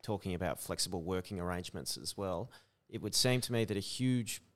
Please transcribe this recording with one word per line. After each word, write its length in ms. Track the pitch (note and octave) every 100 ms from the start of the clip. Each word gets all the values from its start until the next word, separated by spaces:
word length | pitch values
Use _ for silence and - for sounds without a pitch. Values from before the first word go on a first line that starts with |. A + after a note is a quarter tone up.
talking 320 | - G#2 G2
about 260 | F2 F2 -
flexible 420 | - F2 - F#2
working 380 | E2 F#2 - G2
arrangements 560 | F2 F2+ F2+ E2 C2 -
as 200 | - -
well. 340 | G2 F2 A#2 - _ _ _
It 120 | A2
would 120 | G#2
seem 260 | - B2+ B2+
to 100 | A#2+
me 120 | A#2 A2
that 100 | G2+
a 40 |
huge 600 | G2 - B2+ B2+ A2 - -